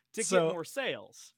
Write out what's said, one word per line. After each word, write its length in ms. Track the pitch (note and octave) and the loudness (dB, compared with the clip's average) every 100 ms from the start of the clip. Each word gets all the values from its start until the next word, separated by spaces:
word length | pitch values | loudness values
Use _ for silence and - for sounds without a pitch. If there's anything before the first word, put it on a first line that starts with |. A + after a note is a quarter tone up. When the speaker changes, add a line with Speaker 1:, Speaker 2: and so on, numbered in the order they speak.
| _ | _
Speaker 1:
to 100 | - | -4
Speaker 2:
So, 220 | A3 F#3 E3 | 2 4 4
Speaker 1:
get 60 | |
more 100 | E3+ | 0
sales, 680 | D#3 C#4 B3 A#2+ - - - | -4 -4 -2 -4 -8 -20 -12